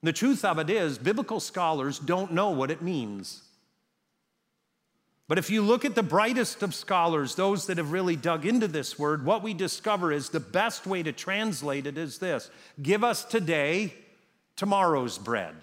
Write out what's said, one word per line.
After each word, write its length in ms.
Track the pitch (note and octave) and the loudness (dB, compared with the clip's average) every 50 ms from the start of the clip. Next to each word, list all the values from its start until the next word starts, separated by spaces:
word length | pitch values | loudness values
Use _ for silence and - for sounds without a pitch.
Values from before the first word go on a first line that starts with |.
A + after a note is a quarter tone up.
| - | 2
And 60 | D#3+ | 0
the 40 | D#3 | 0
truth 320 | - G#3+ C4 C#4 G#3+ - | 2 2 2 2 2 2
of 140 | G3 E3+ D#3 | 0 0 0
it 120 | D#3+ D3+ | 0 0
is, 280 | G3+ A3+ F#3 D#3 C#3 - | 2 2 2 0 -2 -2
biblical 420 | B2 D#3+ G#3 A3 C4 - A3 G#3 | 0 0 0 0 -2 -2 -4 -6
scholars 580 | - - - F#3 F3+ E3 D#3+ D3 C3+ C#3 C#3 - | -6 -6 -4 0 0 0 2 0 0 -2 -4 -6
don't 340 | D3 C3+ F3 F3+ G3 F#3 E3 | -2 0 0 0 0 0 0
know 180 | E3+ G3 G#3 | 0 2 2
what 200 | F3+ C3+ C3+ C3+ | 2 0 0 -2
it 100 | D#3+ D#3 | -2 -4
means. 640 | E3+ F3 F#3 D3+ A#2+ G#2+ G2+ G2 F#2+ - - - - _ _ _ _ _ _ _ _ _ _ _ _ _ _ _ _ _ _ _ _ _ _ _ _ _ _ _ _ _ _ _ _ _ _ _ _ | -4 -4 -2 -2 -4 -4 -6 -10 -10 -12 -14 -16 -20 _ _ _ _ _ _ _ _ _ _ _ _ _ _ _ _ _ _ _ _ _ _ _ _ _ _ _ _ _ _ _ _ _ _ _ _
But 120 | _ D3+ F3+ | _ 0 0
if 120 | F3+ - | 2 2
you 120 | G3 A3 G#3 | 2 2 6
look 220 | G3+ A#3 B3 - | 6 4 4 4
at 100 | B3 G3+ | 0 0
the 80 | A#3 A3 | 0 0
brightest 600 | D#3+ D3 F#3+ G#3+ A#3 B3+ B3+ A#3 - - - - | 4 4 4 4 4 2 0 0 -2 -2 -4 -4
of 120 | G3 - | -4 -4
scholars, 600 | - - - G3+ F3+ E3+ E3+ E3 D#3 C#3+ B2+ - | -6 -4 0 2 4 4 4 4 2 0 -2 -2
those 320 | - F#3 G3 G3 G3 - | 0 2 2 2 0 -2
that 120 | - F#3 E3+ | -2 -2 -2
have 140 | E3 C#3+ D#3 | -2 -2 -2
really 240 | F#3 F#3+ F3+ E3+ | 0 0 0 0
dug 300 | D#3 B2 E3+ E3 D#3+ D3 | 0 0 0 0 0 0
into 200 | F#3+ A3+ B3 A3 | 2 2 2 2
this 320 | G#3 D3+ D#3 C3 - - - | 2 0 -2 -4 -6 -6 -2
word, 260 | D3 D3 D3+ D3+ C3 | 0 0 0 0 2
what 180 | C#3 G#3 A3 F#3+ | 0 0 0 0
we 100 | A3 G#3+ | -4 -4
discover 580 | E3 F#3+ F3 - - - G#3+ G#3 G3 F3 E3 | -2 -4 -4 -4 -4 -2 0 0 0 2 0
is 180 | D3 D3 C3 - | 0 0 -2 -4
the 120 | - D#3+ | -6 -6
best 460 | B2+ - - F3 G#3 A#3 - - - | -6 -2 0 0 0 2 0 -6 -6
way 160 | F#3+ F#3+ F#3 E3+ | -4 -4 -2 -2
to 100 | D#3 C3+ | -4 -6
translate 720 | - - - F#3+ G3+ A3 A3 F#3+ C#3 C#3+ D3 C#3 C#3 C3+ | -6 -4 -4 -2 -2 0 -2 -2 -4 -4 -4 -4 -2 -4
it 120 | C#3+ C#3+ D3+ | -6 -6 -6
is 200 | E3 D3+ A#2+ - | -6 -8 -8 -6
this: 320 | F#3 F#3 D#3+ A#2+ - - - - - - - - C#3+ | -4 -2 -2 -2 -4 -8 -20 -20 -20 -20 -14 -8 0
"Give 220 | C3 F#3+ G#3+ G#3+ | 2 2 4 4
us 200 | A#3+ A3+ - - | 2 2 0 -4
today 680 | - - A3+ F#3+ D#3 E3+ D3+ C#3+ C#3+ E3 F#3+ G#3+ F#3 - - - - - _ _ _ _ _ _ _ _ | -2 -2 0 2 2 2 2 2 2 2 0 0 -2 -6 -12 -20 -20 -20 _ _ _ _ _ _ _ _
tomorrow's 600 | - - G3+ G3+ G3 F#3+ F3 D#3+ C#3 B2+ A#2+ A2 - | -6 -2 0 2 4 4 4 4 4 2 0 -4 -6
bread." 360 | G2+ A2+ A#2 A2 F#2 D#2+ D#2 D#2 | -6 -2 -2 -2 -2 -4 -8 -14